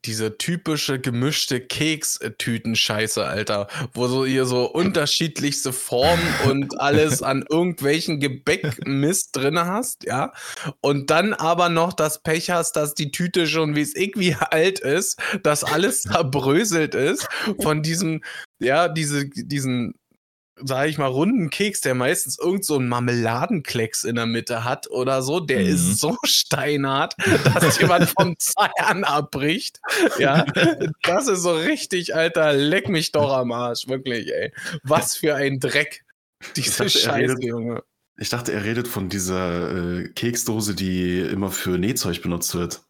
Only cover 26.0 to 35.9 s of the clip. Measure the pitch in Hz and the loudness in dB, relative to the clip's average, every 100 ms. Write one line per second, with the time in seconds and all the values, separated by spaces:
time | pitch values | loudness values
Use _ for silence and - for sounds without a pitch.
26 | 147 247 294 - - 135 139 147 139 135 | 0 0 2 2 2 0 0 0 0 0
27 | 156 - - - - 180 165 - 165 175 | -2 0 2 4 4 4 2 4 4 6
28 | 170 - 180 165 - - 202 - 165 185 | 4 4 0 0 -2 2 0 2 0 2
29 | 170 147 147 139 143 196 - - - 415 | 0 0 -2 -2 0 0 -4 -10 -4 0
30 | 339 - 139 151 - - 330 311 160 - | 2 2 4 4 2 2 2 2 -4 -2
31 | - 180 269 185 175 165 175 302 - 185 | 0 0 2 0 2 0 0 -2 -2 -4
32 | 170 160 165 170 156 139 143 190 202 170 | -2 0 2 4 4 4 4 2 0 0
33 | 156 151 143 135 123 120 120 117 127 131 | 2 2 2 2 0 -2 -2 -4 -4 -6
34 | 131 117 - 67 95 - - 160 131 156 | -2 -4 -4 -4 -6 -8 -10 -10 0 2
35 | - - 160 139 139 135 131 139 147 | 2 -2 0 0 0 -2 0 0 -2